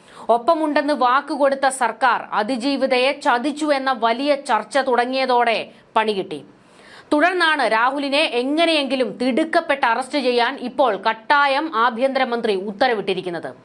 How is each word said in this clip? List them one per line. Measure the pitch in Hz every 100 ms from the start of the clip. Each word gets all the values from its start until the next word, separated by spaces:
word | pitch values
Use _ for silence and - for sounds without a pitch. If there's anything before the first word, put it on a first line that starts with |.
| - - -
ഒപ്പമുണ്ടെന്ന് | 233 233 320 311 294 285
വാക്കുകൊടുത്ത | 277 247 269 285 294 277 269 269
സർക്കാർ | 262 226 220 254 202 -
അതിജീവിതയെ | 196 214 262 262 269 254 254 262 277
ചതിച്ചു | 285 240 269 294 302
എന്ന | 277 269 247
വലിയ | 226 233 285
ചർച്ച | 277 285 220 220 277
തുടങ്ങിയതോടെ | 262 240 247 262 262 240 233 208 147 - _ 226
പണികിട്ടി. | 220 196 196 151 - - _ - - - -
തുടർന്നാണ് | 302 339 370 330 302 226
രാഹുലിനെ | 220 247 285 277 277
എങ്ങനെയെങ്കിലും | 311 240 262 302 339 311 269 262 233 -
തിടുക്കപ്പെട്ട് | 254 247 320 349 330 277 247
അറസ്റ്റ് | 233 262 294
ചെയ്യാൻ | 247 240 233 269
ഇപ്പോൾ | 247 254 254 196 226
കട്ടായം | 220 - 285 285 269 311 220
ആഭ്യന്തരമന്ത്രി | 240 226 269 262 247 233 220
ഉത്തരവിട്ടിരിക്കുന്നത്. | 196 202 196 262 220 196 185 180 170 135 -